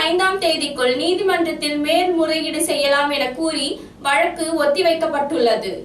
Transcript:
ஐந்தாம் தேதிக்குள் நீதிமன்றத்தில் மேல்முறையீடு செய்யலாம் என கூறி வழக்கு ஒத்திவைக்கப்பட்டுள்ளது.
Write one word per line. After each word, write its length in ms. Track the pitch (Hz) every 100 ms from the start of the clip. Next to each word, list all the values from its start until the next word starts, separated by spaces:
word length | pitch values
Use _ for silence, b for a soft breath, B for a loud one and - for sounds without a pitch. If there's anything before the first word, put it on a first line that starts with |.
| 320
ஐந்தாம் 340 | 349 381 381
தேதிக்குள் 500 | 349 311 285 - 247 262
நீதிமன்றத்தில் 760 | 320 381 392 349 330 320 294 294 294
மேல்முறையீடு 760 | 339 359 339 320 320 311 311 339
செய்யலாம் 420 | 285 285 277 285 285
என 80 | 254 254
கூறி 280 | 320 302 277 - B B 277
வழக்கு 380 | 294 349 - 320 320
ஒத்திவைக்கப்பட்டுள்ளது. 1080 | 294 285 349 320 320 285 285 311 233 214 190 175